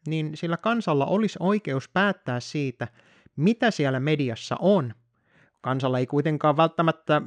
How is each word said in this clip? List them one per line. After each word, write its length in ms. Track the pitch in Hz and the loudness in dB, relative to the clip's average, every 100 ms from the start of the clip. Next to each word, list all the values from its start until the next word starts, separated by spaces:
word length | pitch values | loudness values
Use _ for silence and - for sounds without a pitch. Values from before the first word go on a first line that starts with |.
| 151 | -6
niin 300 | 160 156 156 | -4 -4 -4
sillä 200 | 170 170 | -4 -2
kansalla 500 | 220 233 202 147 135 | -2 -2 0 0 2
olisi 300 | 190 214 - | 0 0 -2
oikeus 480 | 170 208 - 135 - | 0 0 -2 -6 -4
päättää 520 | 180 202 190 - 123 | 0 0 0 -4 -6
siitä, 480 | - 156 139 - 120 _ _ _ _ - | -6 -4 -4 -6 -10 _ _ _ _ 0
mitä 340 | 165 226 240 | 2 2 0
siellä 300 | - 139 131 | 2 0 0
mediassa 560 | 139 156 131 107 - - | 0 0 -2 -4 -6 -2
on. 340 | 175 202 123 - _ _ _ _ _ _ | 2 2 0 -8 _ _ _ _ _ _
Kansalla 380 | 123 131 131 127 | -4 -2 0 0
ei 80 | 127 | 0
kuitenkaan 500 | 143 147 151 156 143 | 0 0 2 2 4
välttämättä, 640 | 165 - 165 160 - 151 | 2 2 0 0 0 0